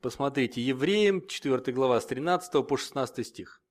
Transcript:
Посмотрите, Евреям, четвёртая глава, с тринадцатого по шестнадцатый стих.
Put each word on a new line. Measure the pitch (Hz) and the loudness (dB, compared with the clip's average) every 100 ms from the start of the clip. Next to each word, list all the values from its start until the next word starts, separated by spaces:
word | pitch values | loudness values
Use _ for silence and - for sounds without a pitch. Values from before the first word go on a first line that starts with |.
Посмотрите, | 127 - 139 139 - - | -8 -4 -2 0 -2 -2
Евреям, | 123 127 151 208 208 190 185 | -2 0 2 4 4 2 -4
четвёртая | - 143 127 131 | -6 0 0 0
глава, | 123 131 120 | 0 4 2
с | - | 2
тринадцатого | - 156 180 - 147 | -4 0 -2 2 0
по | 131 135 | 2 -2
шестнадцатый | - 143 123 - | -2 -4 -4 -4
стих. | 113 - 92 - _ | -10 -10 -16 -18 _